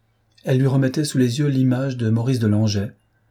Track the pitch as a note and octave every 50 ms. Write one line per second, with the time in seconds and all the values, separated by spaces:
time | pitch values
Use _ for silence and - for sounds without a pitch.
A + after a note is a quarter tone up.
0 | _ _ _ _ _ _ _ _ - - C3+ B2+ C3+ C3+ C3 C3+ C3+ C3 C3 D3+
1 | D3+ D3 - C3 B2+ B2 A#2 D3 D3 D3 C3+ C3 C3 B2+ B2+ B2 C3+ C#3 B2+ B2
2 | A#2 A2 A2 A#2 A#2 C3 C3 A2+ A2+ G#2+ G#2 G#2+ A2 G#2+ G2+ G#2 G2 - - _
3 | _ _ _ _ _ _